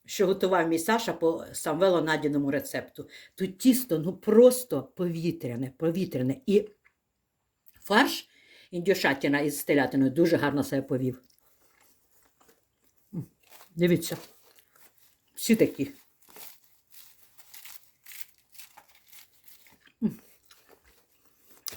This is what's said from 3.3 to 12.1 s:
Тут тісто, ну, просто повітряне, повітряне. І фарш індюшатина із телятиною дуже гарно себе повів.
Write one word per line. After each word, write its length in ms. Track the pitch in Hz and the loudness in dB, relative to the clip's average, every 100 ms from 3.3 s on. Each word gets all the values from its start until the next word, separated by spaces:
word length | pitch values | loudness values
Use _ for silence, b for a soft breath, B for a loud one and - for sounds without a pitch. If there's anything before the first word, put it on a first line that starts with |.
Тут 240 | - 190 - | -8 -8 0
тісто, 400 | 254 247 - 160 | 2 2 2 -2
ну, 180 | 156 - | -2 -4
просто 680 | - 214 247 247 - 143 | 4 8 8 6 0 -6
повітряне, 880 | 127 - 180 165 165 - 127 120 131 - | -6 -6 -6 -2 -4 -4 -6 -6 -8 -4
повітряне. 600 | 165 170 185 135 127 135 - | -4 -2 -4 -2 -2 -2 0
І 220 | 202 - - _ _ _ _ _ _ _ _ _ _ | 2 0 -6 _ _ _ _ _ _ _ _ _ _
фарш 480 | - 208 285 - - b b b b | 0 2 2 -2 -12 b b b b
індюшатина 680 | 175 175 185 170 139 151 143 | -6 -2 0 0 0 0 0
із 240 | 147 143 | 0 -4
телятиною 460 | - 147 127 143 135 | 0 0 2 2 0
дуже 260 | 127 165 160 | 2 2 2
гарно 280 | 143 143 | 0 -2
себе 180 | 135 139 | -2 -4
повів. 400 | 131 131 131 123 _ _ _ _ _ _ _ _ _ | -4 -4 -4 -6 _ _ _ _ _ _ _ _ _